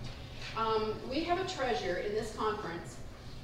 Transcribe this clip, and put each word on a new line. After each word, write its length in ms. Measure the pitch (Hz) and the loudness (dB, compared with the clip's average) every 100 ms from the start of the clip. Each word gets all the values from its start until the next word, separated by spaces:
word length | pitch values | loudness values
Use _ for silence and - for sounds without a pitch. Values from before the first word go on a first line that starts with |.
| - - - - - - | -6 -8 -8 -8 -6 0
Um, 380 | 220 220 220 220 233 | 4 4 4 0 0
we 120 | 269 339 | 0 4
have 120 | 349 | 2
a 120 | - | 2
treasurer 480 | - 254 214 175 180 | 0 2 2 2 0
in 160 | 208 | 2
this 200 | 214 233 - | 0 0 0
conference 580 | 214 208 170 170 - - - - - - | 0 0 -2 -4 -6 -8 -8 -10 -10 -8